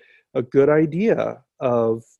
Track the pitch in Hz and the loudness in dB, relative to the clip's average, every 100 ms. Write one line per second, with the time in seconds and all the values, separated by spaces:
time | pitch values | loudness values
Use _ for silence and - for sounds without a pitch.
0 | _ _ _ 135 127 135 139 151 160 160 | _ _ _ -8 -2 2 2 2 0 -2
1 | 220 165 107 - _ - 135 120 113 113 | -2 0 -2 -8 _ -6 -2 0 0 -4
2 | - _ | -8 _